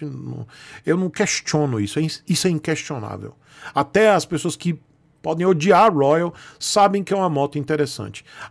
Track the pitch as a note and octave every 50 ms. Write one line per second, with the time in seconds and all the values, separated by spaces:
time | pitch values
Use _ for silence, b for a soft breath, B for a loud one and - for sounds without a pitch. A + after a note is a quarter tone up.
0 | D#3 D3 C3 B2+ B2+ B2+ B2 B2 A2+ B B B B B B B B - D#3+ F3+
1 | F#3 F3 - - G#3 - - - - - - D3+ D3+ C#3 A#2+ G#2+ G2+ G2 - D3
2 | D#3+ D#3 - - - - F3 - - F#3 E3+ D3+ - E3+ D#3 D3 - - D3+ A#2+
3 | G#2+ G#2+ G2 G2 G2+ G#2+ - _ B B B B B B B C#3 C#3 - - G3
4 | A3 G#3+ G3+ E3+ - - F3 C#3+ - E3+ D3 - - F3 D#3+ - _ _ _ _
5 | _ _ _ _ - D#3+ D#3+ E3 F3 F#3+ F#3 D3+ D3+ G3 F#3 F3+ G#3+ A3+ F3+ C#3+
6 | C#3 C#3 D3+ E3 F3 E3+ E3 B B B B B - - - G#3 G3+ G3+ G3 G3+
7 | F#3 - G3 G3 F#3+ F3+ D3+ C#3 C#3+ C#3+ - D3 C3+ C3 D#3 D3+ D3 B2+ - -
8 | G2+ G#2 G#2 - B B B B B B